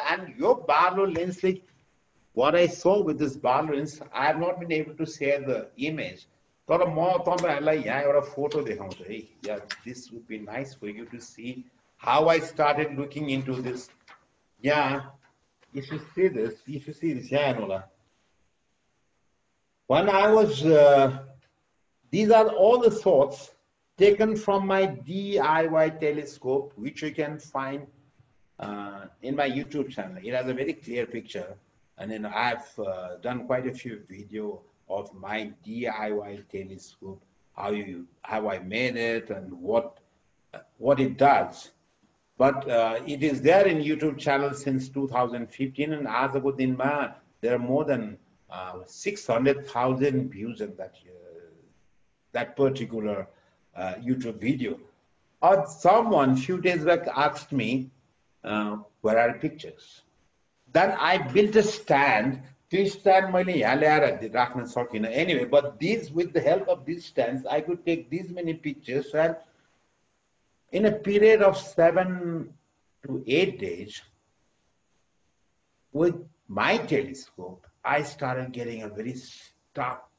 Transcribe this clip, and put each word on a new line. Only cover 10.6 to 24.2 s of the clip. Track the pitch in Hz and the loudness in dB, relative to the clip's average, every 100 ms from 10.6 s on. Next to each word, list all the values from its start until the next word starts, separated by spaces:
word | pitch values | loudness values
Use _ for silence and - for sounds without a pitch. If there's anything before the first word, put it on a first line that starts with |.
| 135 | -12
for | - 107 | -12 -14
you | 107 120 | -12 -16
to | 120 | -18
see | - - 120 127 - _ _ _ | -18 -16 -14 -14 -18 _ _ _
how | - 143 160 | 0 4 4
I | 165 | 2
started | - - 147 147 151 139 | 0 0 0 2 -2 -4
looking | 139 143 147 | -8 -8 -4
into | 135 131 127 | -4 -4 -6
this. | 127 123 - _ _ - _ _ _ _ | -6 -8 -14 _ _ -20 _ _ _ _
Yeah, | 135 147 135 139 131 _ _ _ _ _ _ | 0 2 0 -2 -8 _ _ _ _ _ _
if | 135 135 | -14 -10
you | 156 - - | -12 -10 0
see | 185 | 0
this, | 127 110 107 - | 0 -4 -6 -12
if | 147 147 | -12 -12
you | |
see | 151 165 | -6 -4
this, | 131 101 | -4 -2
यहाँ | 135 143 117 | 0 0 -2
हेर्नु | 98 | -4
होला। | 95 95 _ _ _ _ _ _ _ _ _ _ _ _ _ _ _ _ _ _ _ - | -6 -8 _ _ _ _ _ _ _ _ _ _ _ _ _ _ _ _ _ _ _ 0
When | 139 202 | 2 4
I | 196 208 | 4 6
was, | 220 208 135 156 | 6 6 2 6
uh, | 151 143 139 135 - - - _ _ _ _ _ _ _ | 10 10 10 6 2 -12 -20 _ _ _ _ _ _ _
these | 180 214 | 0 6
are | 226 220 | 8 6
all | - 196 247 | 6 6 8
the | 226 214 | 4 4
shots | 196 147 147 - - _ _ _ _ - | 4 6 4 0 -18 _ _ _ _ 4
taken | 202 208 | 6 6